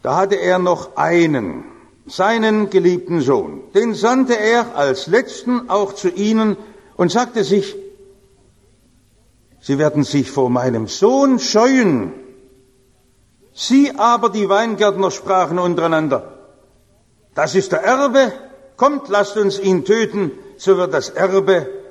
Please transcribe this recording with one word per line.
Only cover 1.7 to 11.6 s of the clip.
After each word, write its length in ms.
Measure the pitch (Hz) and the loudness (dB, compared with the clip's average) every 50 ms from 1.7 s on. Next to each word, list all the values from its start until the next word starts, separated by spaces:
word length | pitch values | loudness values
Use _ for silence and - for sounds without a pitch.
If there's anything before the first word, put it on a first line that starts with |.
| - - - _ _ _ _ | -20 -20 -20 _ _ _ _
seinen 640 | - - - 180 202 226 226 220 220 214 214 214 202 | -18 -4 -2 0 0 0 0 0 0 0 0 -2 2
geliebten 500 | 190 190 175 175 180 175 - - 175 165 | 0 2 2 4 2 0 -4 -4 -2 -2
Sohn. 400 | 135 123 139 113 90 76 76 - - - - | 2 2 2 0 0 -4 -10 -14 -16 -2 -2
Den 180 | 196 226 233 214 | 0 0 0 -4
sandte 400 | 147 160 226 254 262 262 254 240 | 0 0 0 2 2 2 0 0
er 420 | 220 208 220 233 240 226 233 - | 0 2 2 2 2 0 -2 -2
als 340 | - 143 139 131 131 - - | -2 0 0 0 -2 -2 0
letzten 600 | 170 240 262 - - - - 240 247 240 - - | 0 0 0 0 -10 -12 -6 -4 -4 -4 -2 -2
auch 240 | 180 202 208 196 - | -2 -2 -2 -2 -6
zu 160 | - - 185 | -4 -4 -4
ihnen 480 | 175 185 202 214 220 220 220 214 196 196 - - - - _ - _ | -4 -2 -2 0 0 2 0 0 -2 -4 -8 -20 -20 -20 _ -20 _
und 160 | - 180 170 - | -2 -2 0 0
sagte 320 | 233 247 240 - 226 196 | 0 -2 -2 -2 -4 -2
sich: 320 | 139 190 208 196 - - - - - - _ - - - _ _ _ _ _ _ _ _ _ _ _ _ _ _ _ _ _ _ _ _ _ _ _ _ _ _ _ _ _ | 0 0 0 0 -4 -10 -16 -18 -18 -20 _ -20 -20 -20 _ _ _ _ _ _ _ _ _ _ _ _ _ _ _ _ _ _ _ _ _ _ _ _ _ _ _ _ _
"Sie 160 | _ - 139 | _ -4 -2
werden 280 | 135 151 151 147 147 139 | 0 0 0 2 0 -2
sich 260 | - - 143 131 - | 0 0 -2 -2 -2
vor 180 | - 139 131 123 | 0 0 0 2
meinem 380 | 123 123 123 127 117 113 110 | 0 0 0 0 -2 -2 -6
Sohn 520 | - - - 190 220 254 269 277 277 262 240 | -6 -4 0 2 2 4 4 4 2 2 0
scheuen." 760 | - - - 208 | -2 0 2 2